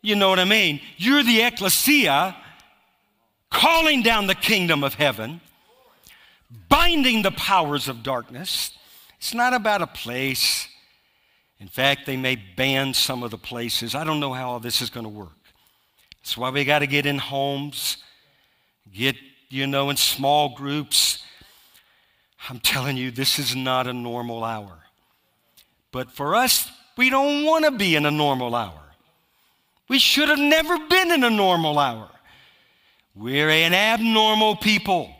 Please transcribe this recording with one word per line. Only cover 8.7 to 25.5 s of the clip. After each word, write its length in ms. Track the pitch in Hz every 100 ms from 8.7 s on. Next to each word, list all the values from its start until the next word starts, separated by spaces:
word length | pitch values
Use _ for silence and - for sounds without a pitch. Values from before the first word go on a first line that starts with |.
| - _ - - _
It's 160 | -
not 200 | 233 247
about 280 | 247 214 208
a 60 | 160
place. 800 | - 117 123 135 127 - - - - _ _ _ _ _ _ _ _
In 100 | 98
fact, 360 | - 135 139 143
they 120 | 131
may 180 | 131 127
ban 580 | 95 92 135 135 135
some 300 | 127 - 127
of 80 | 120
the 60 | 107
places. 580 | - 120 120 - 117 139
I 80 |
don't 160 | 156 156
know 140 | 143
how 180 | 127 127
all 80 | 123
this 220 | 117 -
is 80 | 123
gonna 200 | 123 113
work. 220 | 104 90 78 _ _ _ _ _ _ _ -
That's 160 | - -
why 120 | 127
we 160 | 135 135
gotta 200 | 147 143
get 200 | 143 143
in 120 | 139
homes, 800 | - 139 139 139 143 - - - - _ _ _ _ _ _ _ _
get, 220 | 98 131 135 - _ _
you 160 | 131 139
know, 240 | 139 139
in 80 | 139
small 520 | - - 135 147 143
groups. 720 | 120 139 147 139 - - - - - - _ _ - _ _ _ _ _ _ -
I'm 100 | 123
telling 380 | - 139 131 131
you, 140 | 127
this 280 | 120 135 -
is 160 | 135 127
not 320 | 131 127 127
a 60 |
normal 500 | 123 120 120 120 117
hour. 420 | 113 110 101 82 _ _ _ _ _ _ _